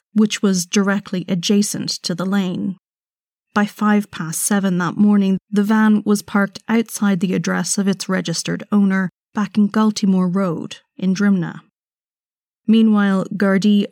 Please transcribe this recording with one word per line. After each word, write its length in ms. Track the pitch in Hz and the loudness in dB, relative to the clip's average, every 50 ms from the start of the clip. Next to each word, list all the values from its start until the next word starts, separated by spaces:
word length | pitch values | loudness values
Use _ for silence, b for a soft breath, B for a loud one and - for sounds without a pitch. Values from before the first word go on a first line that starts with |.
| _ _ _ | _ _ _
which 280 | 214 220 214 - - | 0 0 0 0 -2
was 240 | - 202 190 180 170 | 0 0 0 0 -2
directly 600 | - - 208 196 202 196 202 202 - 190 180 175 | -2 -2 0 0 0 -2 -2 -4 -6 -8 -8 -4
adjacent 640 | - 196 170 170 - 208 202 202 - - - - - - - | -4 -4 -4 0 2 2 2 2 0 -4 -6 -6 -8 -8 -8
to 140 | - - 175 | -6 -8 -6
the 100 | 170 175 | -4 -4
lane. 500 | 190 196 202 190 180 175 180 202 202 180 - _ _ _ _ _ _ _ _ _ _ _ _ _ _ _ | -2 -2 -2 -2 -2 -4 -6 -6 -8 -8 -10 _ _ _ _ _ _ _ _ _ _ _ _ _ _ _
By 140 | 208 208 | -2 -2
five 420 | 208 - - 208 208 208 208 202 - | -2 -4 -2 0 2 2 0 0 -4
past 320 | - - 165 160 170 - | -10 -12 -10 -8 -6 -6
seven 380 | - - 214 202 190 196 180 175 | -4 -2 -2 0 0 0 -2 -2
that 180 | 180 156 - | -2 -4 0
morning, 400 | - 208 208 208 202 196 190 190 185 - | 2 2 4 4 4 2 2 0 -2 -4
the 140 | _ 208 208 | _ -2 -2
van 400 | 202 202 220 214 220 214 214 208 208 | 0 2 2 2 4 4 2 2 2
was 160 | 208 208 202 - | 0 -2 -2 -2
parked 340 | - - 202 196 196 - - - | -2 -2 -2 -2 -2 -4 -12 -6
outside 520 | - 220 226 226 - - - 220 202 196 175 | -2 -2 -2 -2 -4 -6 -2 0 0 0 0
the 160 | 196 180 190 | 0 -2 -2
address 420 | 180 165 190 185 180 170 - - | -2 -2 -2 -4 -4 -4 -4 -4
of 100 | - 196 | -2 0
its 220 | 196 185 190 - - | -2 -2 -2 -4 -4
registered 540 | 190 185 170 - 165 - - 170 170 175 - - | -4 -4 -4 -4 -6 -6 -4 -6 -6 -8 -6 -2
owner, 400 | 208 208 202 190 190 190 190 170 - _ _ _ _ | 0 2 2 2 2 0 -2 -4 -8 _ _ _ _
back 240 | 220 202 180 - 214 | -6 -6 -2 2 2
in 100 | 208 196 | 2 2
Galtymore 640 | - 214 214 214 214 - - 190 190 185 185 180 175 | 2 2 2 2 2 2 0 2 2 2 2 0 0
Road 420 | 196 196 180 160 - - - - - _ _ _ | 0 -2 -2 -4 -6 -8 -12 -14 -18 _ _ _
in 160 | - 185 185 190 | -4 -2 -2 0
Drimnagh. 460 | 175 202 202 196 185 165 160 - 156 - _ _ _ _ _ _ _ _ _ _ _ _ _ _ _ _ _ _ _ _ | 2 2 2 2 2 0 -4 -8 -14 -20 _ _ _ _ _ _ _ _ _ _ _ _ _ _ _ _ _ _ _ _
Meanwhile, 600 | - 220 226 226 220 214 208 202 196 190 190 - | 2 4 4 6 4 4 4 2 2 0 0 -2
Gardaí 600 | - - 180 208 196 190 196 190 208 208 202 202 - | -4 -2 0 2 2 2 4 4 4 4 4 2 2